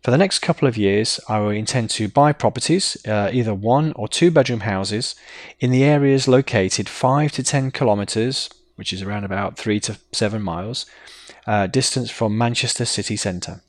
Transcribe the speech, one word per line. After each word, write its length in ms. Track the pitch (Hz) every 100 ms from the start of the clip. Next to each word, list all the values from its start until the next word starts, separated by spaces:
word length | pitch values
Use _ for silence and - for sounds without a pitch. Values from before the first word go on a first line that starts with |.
For 80 | -
the 60 | 127
next 220 | 190 -
couple 280 | - 165 139
of 120 | 117
years, 420 | 101 101 113 - -
I 120 | 107
will 100 | 104
intend 400 | 104 107 131 110
to 180 | - 107
buy 240 | 139 147
properties, 640 | 147 117 - - 170 - - -
uh, 220 | 107 101
either 220 | 123 113
one 400 | 98 107 131 156 143
or 120 | 107
two 220 | - 170
bedroom 300 | 160 127 120
houses, 540 | 110 98 98 107 120 - - - - -
in 100 | 123
the 140 | 127
areas 420 | 139 147 143 135 131
located 640 | 127 135 117 95 - 101
five 440 | - 127 139 151
to 100 | -
ten 280 | 131 143 131
kilometres, 800 | - 131 101 98 113 117 143 - - _ -
which 180 | -
is 80 | 95
around 220 | 98 104
about 340 | 101 95 95 -
three 220 | - 104
to 180 | - 107 _
seven 280 | - 107 110
miles, 460 | 98 82 101 127 - - - - - - -
uh, 200 | 104 98
distance 440 | 131 131 131 117
from 280 | - 113 107
Manchester 480 | 120 120 120 - 120
city 300 | - 101 107
centre. 440 | 104 90 - 90